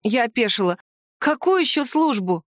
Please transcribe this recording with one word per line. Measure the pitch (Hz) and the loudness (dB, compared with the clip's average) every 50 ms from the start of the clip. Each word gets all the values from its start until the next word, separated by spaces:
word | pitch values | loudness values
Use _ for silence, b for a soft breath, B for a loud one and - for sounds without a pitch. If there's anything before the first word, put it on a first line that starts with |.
Я | _ 220 214 254 233 | _ -2 0 0 -2
опешила. | 233 _ - 226 208 - - 196 180 175 - _ _ _ _ _ _ _ _ | -2 _ -2 0 0 0 0 0 0 -2 -2 _ _ _ _ _ _ _ _
«Какую | - 294 302 277 - 359 381 370 | -2 -2 -2 0 0 0 2 2
ещё | 320 - - 302 285 | 2 0 0 0 -2
службу?» | - - 302 320 311 254 208 185 180 180 165 _ | 0 0 0 0 2 0 -2 -2 -4 -4 -4 _